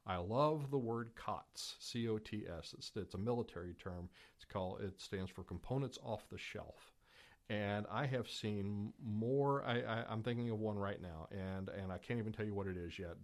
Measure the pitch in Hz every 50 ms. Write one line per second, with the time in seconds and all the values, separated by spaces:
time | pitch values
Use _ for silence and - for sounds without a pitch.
0 | - 101 92 90 87 95 113 131 147 151 156 151 139 135 139 135 117 110 117 117
1 | 117 113 - - - 107 101 82 - - - - - - - - - - - 120
2 | 113 113 110 107 110 - 110 104 90 87 85 80 - - - - - - - -
3 | 90 - - 92 101 120 120 120 110 - - 85 90 90 85 - - 95 87 87
4 | 87 90 - - - - - - - - - 101 92 92 - - 101 95 92 -
5 | - - 104 95 92 90 - - 87 - 90 87 - - 127 139 139 127 - -
6 | - 120 110 - - - - - - - - 104 - 113 - - - - - _
7 | _ - - - - - - - _ - 110 104 101 101 101 104 107 - 98 117
8 | 143 135 131 123 113 - - - - 107 104 101 98 101 101 101 104 110 - -
9 | 143 110 101 107 113 120 135 143 139 139 139 139 - 123 120 120 123 113 110 113
10 | - - 110 110 110 123 120 120 120 117 110 107 107 107 104 101 98 98 101 -
11 | 90 87 80 80 80 - - 98 92 95 95 95 95 - - 98 95 95 90 90
12 | - - 120 120 107 110 107 - 107 107 101 98 98 98 90 87 87 82 - -
13 | 90 85 85 92